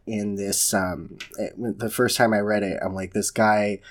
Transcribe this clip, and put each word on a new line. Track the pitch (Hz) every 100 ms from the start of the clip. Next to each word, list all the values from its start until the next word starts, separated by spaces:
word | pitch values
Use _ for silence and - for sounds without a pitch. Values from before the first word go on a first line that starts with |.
| 110
in | 104 104 98
this, | 98 - -
um, | 101 92 82 80 - - -
it, | 98 -
the | 117 101 113
first | - 120 -
time | 117
I | 104
read | 104 104
it, | 98 -
I'm | 95 95
like, | 92
"This | 107 -
guy | - 107 107 104 98 -